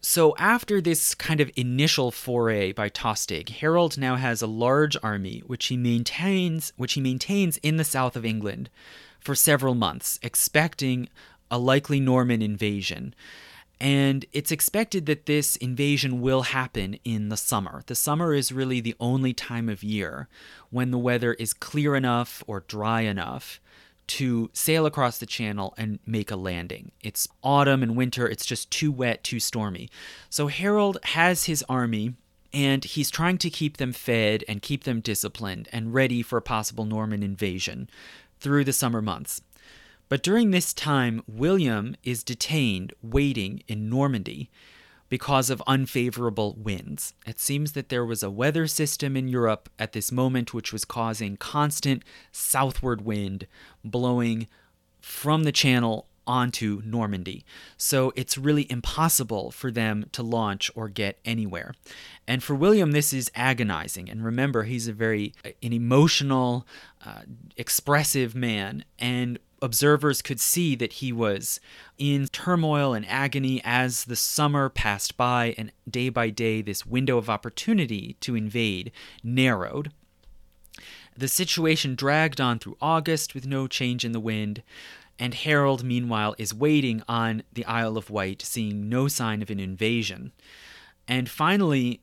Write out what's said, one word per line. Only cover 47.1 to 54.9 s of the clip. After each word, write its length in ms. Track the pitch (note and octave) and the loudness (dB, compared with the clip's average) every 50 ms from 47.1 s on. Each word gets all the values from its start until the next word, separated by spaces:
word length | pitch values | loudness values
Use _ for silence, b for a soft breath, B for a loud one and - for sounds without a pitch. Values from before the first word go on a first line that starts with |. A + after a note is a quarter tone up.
| - _ - | -10 _ -12
It 140 | - A2 - | -12 -8 -4
seems 320 | - - C#3+ C#3+ D3+ D3 | -4 -2 0 0 -2 -2
that 180 | D3 C#3+ C3+ _ | -4 -6 -6 _
there 160 | - B2 A#2+ | -2 -2 0
was 160 | A2+ A#2 G#2+ | 0 -2 -4
a 80 | - G2 | -4 -4
weather 380 | G2 G2+ B2 C#3+ D3+ E3 E3 D#3 | -2 0 0 2 2 2 0 0
system 500 | - - D#3 D3 - - D3 C#3 C3+ C3+ | 0 0 0 0 -2 -2 -2 -2 -2 -2
in 100 | C3 C3 | -2 0
Europe 420 | B2 B2 A#2+ A2+ G#2+ G#2 _ - _ _ | 0 2 2 2 2 0 _ -16 _ _
at 140 | A2 A2 - | -8 -6 -4
this 180 | A2 G2+ - | -6 -4 -2
moment 420 | B2+ B2 B2+ C3 B2+ B2+ A#2+ - - | 0 0 0 2 2 0 -2 -2 -6
which 180 | A#2 A2+ - | -8 -8 -6
was 140 | - A2 - | -8 -8 -8
causing 520 | - - A#2+ A2+ A2+ A2+ G#2+ A2+ G2+ G2+ G2+ | -6 -4 -2 -2 -2 -2 -2 -4 -6 -6 -8
constant 680 | - - - D3 D3 D3 D3 - - C#3+ C3+ B2 B B B B B B | -10 -4 0 0 0 2 0 -2 0 0 0 0 B B B B B B
southward 680 | B - - - - C#3 C3+ C3+ B2 - - B2+ A#2+ G#2+ | B -8 -2 0 2 2 2 2 0 -2 -2 -2 -2 -2
wind 460 | G#2 A2 A2 G#2 G2+ G2 F#2+ F#2+ F#2+ B B B B B B B _ | -2 -4 -2 -2 -2 -4 -4 -6 -8 B B B B B B B _
blowing 640 | A2 G#2 B2 B2 B2+ B2 A#2+ A#2+ A#2 A2+ A2 A2+ G#2+ b b b b b b _ _ | -4 -2 0 2 2 2 2 2 2 0 0 -2 -8 b b b b b b _ _